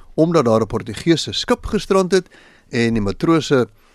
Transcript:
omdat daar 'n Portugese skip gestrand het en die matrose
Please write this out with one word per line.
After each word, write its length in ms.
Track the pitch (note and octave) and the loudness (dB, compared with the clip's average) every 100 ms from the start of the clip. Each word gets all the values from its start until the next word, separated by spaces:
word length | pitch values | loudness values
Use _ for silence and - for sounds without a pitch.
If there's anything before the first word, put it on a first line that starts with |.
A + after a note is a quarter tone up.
| - - | -6 0
omdat 300 | E3 E3 A#2 | 2 2 2
daar 160 | A2+ | 2
'n 60 | A2 | 0
Portugese 680 | A2+ G#2 G#2 - D#3+ - | -6 -8 -4 0 0 -2
skip 320 | - - A#3+ - | -6 -2 -4 -2
gestrand 460 | G#3 - F#3+ F3+ | -4 0 0 2
het 180 | F#3 - - - _ _ | 0 -2 -12 -20 _ _
en 220 | B2 A#2 | -2 0
die 80 | A2+ | 0
matrose 640 | G2+ - E3 E3 - C3+ A2+ _ _ | -2 -2 2 2 2 0 0 _ _